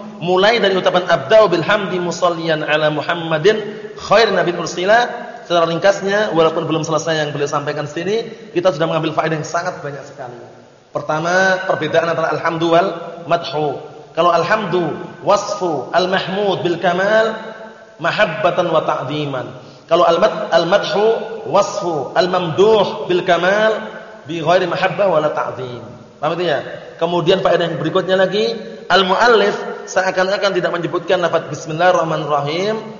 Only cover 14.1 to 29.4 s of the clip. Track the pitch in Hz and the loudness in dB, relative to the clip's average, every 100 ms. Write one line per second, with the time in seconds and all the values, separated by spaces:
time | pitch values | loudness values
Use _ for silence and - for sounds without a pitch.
14.1 | 160 170 170 160 220 190 175 160 117 - | 0 2 2 2 0 0 -2 -2 -6 -12
15.1 | - 147 202 - - 180 143 - 170 185 | -6 0 0 0 -4 -4 -4 -2 0 2
16.1 | 185 139 190 208 160 175 165 185 180 196 | 0 -2 -2 0 0 -2 0 0 0 2
17.1 | 220 220 220 - - - - - - 165 | 2 2 -2 -12 -16 -18 -20 -20 -6 -2
18.1 | 156 196 143 175 185 170 160 147 151 135 | 0 0 0 0 0 0 0 0 -2 -4
19.1 | 151 143 131 117 - - - - 170 170 | -4 -4 -6 -8 -14 -20 -16 0 2 4
20.1 | 170 214 - - 170 170 196 - 196 220 | 4 2 0 0 2 4 2 2 2 2
21.1 | 226 - - 120 180 202 - 175 151 127 | 2 -4 -10 -2 0 0 -2 -4 -4 -2
22.1 | 165 180 180 170 147 214 214 185 - - | 0 2 0 0 4 6 6 2 -2 -2
23.1 | 175 185 170 180 208 220 214 - - - | 0 2 2 2 2 2 0 -6 -14 -16
24.1 | - - 165 156 185 180 160 185 185 202 | -16 -10 -4 2 2 2 0 -2 2 2
25.1 | 156 151 143 - 127 127 120 107 - - | 2 2 -2 -4 -6 -10 -10 -14 -18 -20
26.1 | - 151 170 175 135 - - - - 170 | -6 -4 -2 -2 -2 -4 -12 -14 -4 -2
27.1 | 175 156 190 175 170 170 156 165 185 180 | 0 2 2 4 2 0 -2 -2 -2 0
28.1 | 190 185 202 226 226 - - - 185 185 | 2 2 0 -2 -4 -10 -10 0 2 2
29.1 | 190 233 220 | 4 4 6